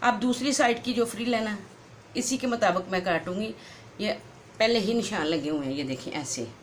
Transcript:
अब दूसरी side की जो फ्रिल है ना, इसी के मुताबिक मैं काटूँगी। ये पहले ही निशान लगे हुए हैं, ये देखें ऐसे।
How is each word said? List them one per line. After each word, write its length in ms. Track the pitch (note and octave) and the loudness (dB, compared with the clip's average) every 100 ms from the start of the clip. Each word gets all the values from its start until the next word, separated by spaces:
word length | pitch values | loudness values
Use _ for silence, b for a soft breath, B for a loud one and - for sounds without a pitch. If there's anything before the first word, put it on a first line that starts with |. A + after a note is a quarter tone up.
अब 160 | A#3+ A3+ | 2 2
दूसरी 340 | B3 A#3+ C4 | 2 0 0
side 300 | C4+ C4 A#3 | 4 4 4
की 100 | A#3+ | 0
जो 120 | A#3+ A#3 | 0 0
फ्रिल 280 | G3+ A#3 A#3 | 0 0 0
है 80 | |
ना, 140 | A3 G#3 - - - - - - | 0 -4 -8 -18 -20 -20 -10 -4
इसी 200 | - C4 | -2 0
के 100 | C4 | 0
मुताबिक 440 | A#3 G#3+ F3+ F3+ | 2 4 2 0
मैं 120 | F#3 | -2
काटूँगी। 500 | F#3 E3 E3+ F#3 A3 A3 B B B - | 2 0 0 -4 -4 -8 B B B -4
ये 120 | G#3 - - - - - | -2 -2 -8 -20 -20 0
पहले 200 | A3 A#3 | 4 4
ही 140 | G3 | 4
निशान 320 | A#3 G#3 G3+ D3+ | 2 0 -2 0
लगे 240 | D#4+ C#3+ | 0 0
हुए 160 | D3+ C3+ | -2 -2
हैं, 80 | |
ये 100 | C#3 C3+ | -4 -4
देखें 260 | C3 - | -6 -6
ऐसे। 340 | - C3+ - A2 - | -8 -6 -6 -6 -10